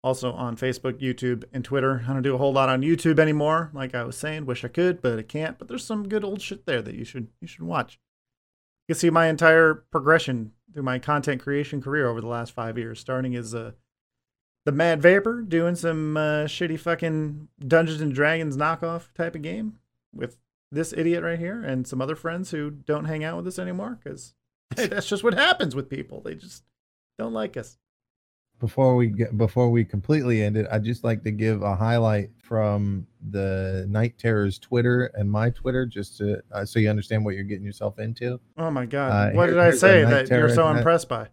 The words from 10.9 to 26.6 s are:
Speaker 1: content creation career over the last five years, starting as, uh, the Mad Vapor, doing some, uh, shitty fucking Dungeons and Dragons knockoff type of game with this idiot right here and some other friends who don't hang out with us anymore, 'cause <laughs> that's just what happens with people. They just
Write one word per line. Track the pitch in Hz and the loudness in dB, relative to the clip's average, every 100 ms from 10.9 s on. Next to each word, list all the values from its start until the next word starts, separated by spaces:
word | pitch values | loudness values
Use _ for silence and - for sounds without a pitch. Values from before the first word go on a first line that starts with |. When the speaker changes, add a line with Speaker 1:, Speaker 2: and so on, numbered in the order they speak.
| 127 | -4
Speaker 1:
content | 127 147 143 131 | -2 -2 0 -4
creation | 143 143 139 143 | -2 -4 -4 -8
career | 127 147 127 | -4 -2 -2
over | 113 | -2
the | 113 | -6
last | 120 117 | -8 -8
five | - 113 113 | -8 -8 -6
years, | 113 113 | -8 -12
starting | - 131 131 123 | -8 -6 -4 -6
as, | 110 117 | -8 -10
uh, | 113 - _ _ _ _ _ _ _ _ - | -10 -16 _ _ _ _ _ _ _ _ -2
the | |
Mad | 143 170 160 | 2 2 6
Vapor, | 165 196 202 240 | 6 6 4 -4
doing | 214 165 170 | -2 0 0
some, | 175 170 156 156 156 | 0 -2 -2 -2 -2
uh, | 151 151 151 | 0 0 -2
shitty | - 175 156 | -4 -4 -4
fucking | 170 165 165 156 156 147 151 _ 135 | -4 -2 -2 -2 -4 -8 -14 _ 2
Dungeons | 160 165 156 | 4 4 0
and | 151 | -2
Dragons | 131 147 165 156 135 | 2 2 2 -2 -2
knockoff | 151 165 165 170 - - | -2 -2 -4 -8 -10 -6
type | 170 | -6
of | 170 | -6
game | 147 196 220 - _ _ _ | -8 -8 -8 -10 _ _ _
with | - 123 _ _ _ _ | -10 -10 _ _ _ _
this | 143 160 | -6 -6
idiot | - 165 170 | -2 -2 0
right | 165 170 | -2 -6
here | 170 220 | -6 -8
and | 220 131 127 | -6 -4 -4
some | 131 | -4
other | 135 156 | -4 -4
friends | 165 170 185 | -6 -6 -6
who | 160 147 | -6 -6
don't | 147 135 151 156 | -10 -2 -2 -2
hang | 156 | -4
out | 156 170 | -6 -6
with | 175 | -8
us | 185 | -8
anymore, | 180 180 208 233 | -8 -6 -8 -10
'cause | - - - _ _ | -14 -14 -16 _ _
<laughs> | _ _ - | _ _ -4
that's | 247 202 - | -4 -4 -4
just | 202 | 0
what | 220 | 0
happens | 202 311 359 175 131 | 2 2 2 0 -4
with | 135 | -8
people. | 139 - - | -10 -10 -12
They | - 80 | -12 -12
just | 90 - | -16 -20